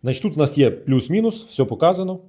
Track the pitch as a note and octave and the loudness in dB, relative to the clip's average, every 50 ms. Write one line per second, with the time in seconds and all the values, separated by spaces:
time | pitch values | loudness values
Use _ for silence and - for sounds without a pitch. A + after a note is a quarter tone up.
0 | - A#2+ C3 - - G#3+ D#3 D3+ D3+ C3+ - - C#3 A#2 - - - - C3+ B2+ | -4 -4 -4 -2 -4 -4 0 0 0 0 4 4 4 4 2 -2 -2 0 0 0
1 | B2 - E3 G#3 A3 A3+ A3 - - - - - C3 - A#2+ - - E3 F#3+ F#3 | 2 0 0 0 0 0 -2 -4 -10 -12 -2 -2 -2 -2 0 2 2 2 2 2
2 | F#3+ F#3 F#3 F#3 - | -4 -6 -8 -10 -12